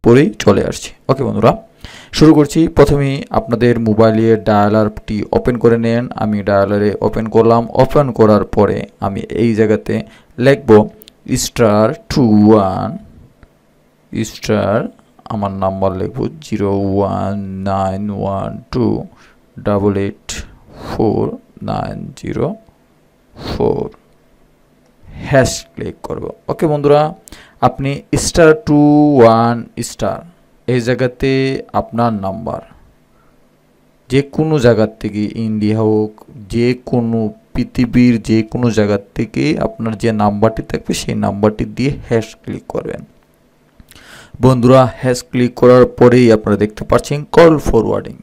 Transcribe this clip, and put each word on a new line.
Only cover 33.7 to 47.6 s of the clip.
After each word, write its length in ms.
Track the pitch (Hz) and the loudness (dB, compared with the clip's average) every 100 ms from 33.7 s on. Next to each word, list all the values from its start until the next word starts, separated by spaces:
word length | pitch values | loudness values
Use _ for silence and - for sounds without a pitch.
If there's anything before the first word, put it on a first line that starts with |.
| _ _ _ _ | _ _ _ _
যে 80 | 131 139 | -2 0
কোনো 200 | - 156 156 | -4 -2 2
জায়গার 260 | 120 107 107 - | 4 4 0 -4
থেকে, 200 | 110 104 104 - 113 | -8 -4 -6 -6 -6
ইন্ডিয়া 300 | 107 104 110 | -2 -2 0
হোক, 260 | 110 107 107 - - - 98 | 2 0 -2 -8 -20 -20 -6
যে 140 | 117 120 123 - | -2 0 -2 -2
কোনো 280 | 123 117 113 107 - _ | -2 -2 -2 -4 -8 _
পৃথিবীর 600 | - 120 - 120 123 123 117 - | -6 -6 -2 0 4 2 2 0
যে 80 | 110 110 | 0 0
কোনো 160 | 123 123 107 | -2 0 0
জায়গার 260 | 101 101 - - | 0 -2 -6 -8
থেকে 260 | 117 - 143 156 | -6 -2 -2 -2
আপনার 280 | - - 113 107 | -4 -6 -8 -4
যে 80 | 117 107 | -4 0
নাম্বারটি 400 | 104 104 110 - - | 0 2 -2 -2 -8
থাকবে 200 | - - 175 | -8 -6 -8
সেই 160 | - 110 | -6 -4
নাম্বারটি 400 | 104 101 104 107 117 | -4 0 -2 -2 -8
দিয়ে 160 | 107 131 143 - | -4 -6 -6 -4
হ্যাশ 200 | 113 107 - | -4 -4 -16
ক্লিক 240 | - - - | -14 -14 -10
করবেন। 280 | - - - - _ _ _ _ _ _ _ - - - - - - | -10 -8 -12 -16 _ _ _ _ _ _ _ -20 -20 -20 -20 -20 0
বন্ধুরা, 380 | 127 127 120 131 123 - | 2 4 6 6 4 -2
হ্যাশ 180 | 127 123 - | -4 -4 -4
ক্লিক 220 | 127 123 - | -2 -2 4
করার 220 | 123 123 123 - | 6 6 4 4
পরেই 280 | 123 127 120 | 4 6 6
আপনারা 220 | 110 107 101 | 4 2 0
দেখতে 200 | 104 - - | -2 -4 -2
পাচ্ছেন 280 | 120 - 143 143 | -2 -2 -8 2
কল 180 | - 170 151 | 6 6 4